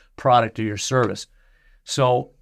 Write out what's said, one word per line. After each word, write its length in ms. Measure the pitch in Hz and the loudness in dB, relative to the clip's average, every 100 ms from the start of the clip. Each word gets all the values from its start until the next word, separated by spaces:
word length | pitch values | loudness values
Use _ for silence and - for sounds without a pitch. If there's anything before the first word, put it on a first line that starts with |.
| _ - | _ -6
product 420 | 135 123 113 - | 2 4 2 -2
or 60 | 110 | -6
your 120 | 104 | -6
service. 520 | - 131 113 95 - _ _ _ _ _ - | -2 0 0 -4 -14 _ _ _ _ _ -8
So 480 | - 127 123 - _ | 0 2 2 -2 _